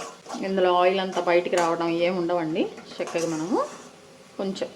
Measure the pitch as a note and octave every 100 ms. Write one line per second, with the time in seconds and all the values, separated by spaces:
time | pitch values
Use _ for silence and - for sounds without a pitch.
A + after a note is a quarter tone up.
0 | - - - - G3 F#3+ F#3 F3+ F3+ F#3+
1 | F#3 F3+ F3 F3 F3 F3+ E3+ E3+ E3+ E3+
2 | E3+ F#3 E3+ F3 D#3+ F3 G4+ - - -
3 | F3+ E3+ E3 D#3+ E3 D#4+ D5 - - -
4 | - - - - G3 F#3+ -